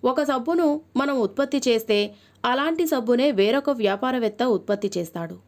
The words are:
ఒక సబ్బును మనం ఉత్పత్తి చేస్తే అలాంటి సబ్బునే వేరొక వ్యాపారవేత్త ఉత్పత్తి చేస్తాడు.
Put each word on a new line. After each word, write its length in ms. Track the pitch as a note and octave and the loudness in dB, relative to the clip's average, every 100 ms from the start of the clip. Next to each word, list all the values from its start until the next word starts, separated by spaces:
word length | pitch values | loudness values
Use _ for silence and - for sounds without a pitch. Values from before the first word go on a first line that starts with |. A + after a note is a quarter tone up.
ఒక 180 | B3 B3 | 0 0
సబ్బును 580 | C#4+ C4 A#3+ E4+ E4 D4 - B3 | 0 0 0 2 2 0 -4 -2
మనం 240 | C#4 C#4 | 0 0
ఉత్పత్తి 380 | G3+ - C#4 C#4 | -2 0 -2 0
చేస్తే 560 | C4 A3+ A3 G#3 G#3 G#3 _ _ | 2 0 2 0 0 -6 _ _
అలాంటి 420 | A#3+ B3+ D4 E4 E4 | -2 0 0 0 0
సబ్బునే 440 | C4+ A3+ A#3+ C#4 | 0 2 2 2
వేరొక 400 | G#3+ G3+ B3 A3 | 2 2 2 0
వ్యాపారవేత్త 720 | B3+ G#3 G3 B3+ B3+ A3+ G#3 | 0 0 0 -2 0 -2 -2
ఉత్పత్తి 480 | B3+ G3+ - G3+ G3+ F#3 | 0 0 0 -2 -2 -4
చేస్తాడు. 380 | E3 F3 E3 F3+ | -6 -8 -10 -12